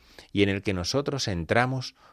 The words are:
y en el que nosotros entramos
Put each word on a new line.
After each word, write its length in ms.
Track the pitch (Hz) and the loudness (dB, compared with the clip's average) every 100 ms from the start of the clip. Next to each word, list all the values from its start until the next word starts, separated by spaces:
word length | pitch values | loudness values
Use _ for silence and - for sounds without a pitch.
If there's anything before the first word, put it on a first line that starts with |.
| - - - | -20 -20 -4
y 100 | 98 | 2
en 60 | 101 | 2
el 140 | 98 | 2
que 100 | - | 0
nosotros 560 | 92 87 135 143 139 - | -2 0 -2 -2 -2 -2
entramos 640 | 87 80 113 127 131 - - - | -2 0 2 2 -2 -6 -14 -20